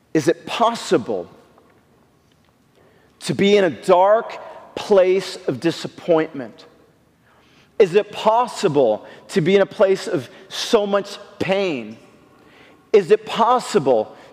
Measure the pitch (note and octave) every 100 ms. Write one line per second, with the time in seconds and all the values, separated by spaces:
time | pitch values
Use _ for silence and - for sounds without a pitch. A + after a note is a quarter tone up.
0 | _ D#3 - - - - A3+ A#3 - E3
1 | A#2+ G2 E2+ - _ _ _ _ _ _
2 | _ _ _ _ _ _ _ _ _ _
3 | _ _ - C#3 G3+ G3+ F#3 A2 - F3+
4 | G3 A3 A3+ - - - - - - G3
5 | F#3 F#3 - - - B2+ E3 - - -
6 | - D#3+ D#3+ C#3+ A2+ - - _ _ _
7 | _ _ _ _ _ _ _ - F#3+ F#3+
8 | G3+ - G#3+ A3+ A#3+ - F#3+ C#3+ A#2+ G#2
9 | - - - G3 D#3 G3 F#3+ - F#3+ F#3+
10 | - D#3+ A#2+ - - - - A3+ G3+ G3+
11 | G3 - - - - F#3+ F#3+ C3+ A2 A2+
12 | - _ _ _ _ _ - _ - G#3+
13 | E3+ G#3 - F#3 A3+ B3 - G#3 C3+ A#2
14 | G#2 - -